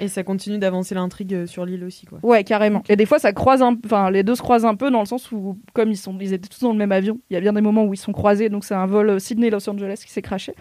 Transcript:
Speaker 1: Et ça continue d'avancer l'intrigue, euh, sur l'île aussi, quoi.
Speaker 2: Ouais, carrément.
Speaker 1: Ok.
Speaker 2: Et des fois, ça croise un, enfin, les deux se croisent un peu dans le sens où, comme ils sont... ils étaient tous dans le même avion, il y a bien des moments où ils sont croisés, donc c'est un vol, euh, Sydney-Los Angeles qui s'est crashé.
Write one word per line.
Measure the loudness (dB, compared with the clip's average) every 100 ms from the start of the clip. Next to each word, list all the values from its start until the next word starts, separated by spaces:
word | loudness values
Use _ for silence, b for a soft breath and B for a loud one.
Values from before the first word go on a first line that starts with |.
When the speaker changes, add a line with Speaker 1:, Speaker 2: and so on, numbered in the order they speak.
Speaker 1:
Et | -8
ça | -6
continue | -6 -6 -4 -2
d'avancer | -2 -2 -4
l'intrigue, | -4 -6 -6 -6
euh, | -6 -6
sur | -8 -8
l'île | -8
aussi, | -10 -16 -20
quoi. | -4
Speaker 2:
Ouais, | 2 2
carrément. | 4 2 2 0
Speaker 1:
Ok. | 2
Speaker 2:
Et | 2
des | 4
fois, | 4
ça | 2
croise | 2 4 6
un, | 4 2
enfin, | 0 2 2
les | 2
deux | 2
se | 0
croisent | 2 2 4
un | 0
peu | 0
dans | 0
le | -2
sens | -6 -8
où, | -8 -8 -10 -8
comme | -2 0
ils | -2
sont... | -6 -8
ils | -6
étaient | -6 -8
tous | -4
dans | -2
le | 0
même | 0
avion, | 0 0 -4 -6
il |
y | -2
a |
bien | 0
des | 2
moments | 2 2
où | 2
ils | -2
sont | -6
croisés, | 0 2 4 2
donc | -2
c'est | -4
un | -2 0
vol, | 2 2
euh, | 0
Sydney-Los | -2 0 0 0 -4
Angeles | -8 -8 -10
qui | -10
s'est | -10
crashé. | -8 -8 -8 -16